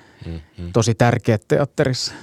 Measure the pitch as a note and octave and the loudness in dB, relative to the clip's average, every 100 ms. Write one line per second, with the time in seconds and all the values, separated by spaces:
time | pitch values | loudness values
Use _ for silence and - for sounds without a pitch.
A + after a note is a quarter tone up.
0 | - - E2+ E2 - - F2 A#2 A2 G2+ | -20 -18 -14 -14 -14 -12 -2 0 2 2
1 | A#2+ A2+ - G#2+ - C#3+ C#3 - C#3 B2+ | 2 2 0 0 0 0 0 -2 -2 -2
2 | - - | -8 -12